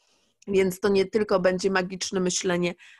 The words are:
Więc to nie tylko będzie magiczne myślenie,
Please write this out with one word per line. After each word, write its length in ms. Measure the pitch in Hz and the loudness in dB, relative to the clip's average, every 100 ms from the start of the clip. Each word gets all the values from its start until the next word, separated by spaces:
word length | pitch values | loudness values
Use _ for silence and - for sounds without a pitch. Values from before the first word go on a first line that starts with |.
| _ _ _ _ - | _ _ _ _ -2
Więc 320 | 196 190 180 | 0 2 0
to 100 | 208 | 0
nie 160 | 196 190 | 2 2
tylko 340 | 220 214 196 | 0 0 2
będzie 320 | 185 185 196 | 2 0 0
magiczne 480 | 190 185 185 - 190 | 0 0 -6 -6 -2
myślenie, 540 | 180 180 196 175 175 - - - | -2 -2 -2 0 -2 -4 -16 -14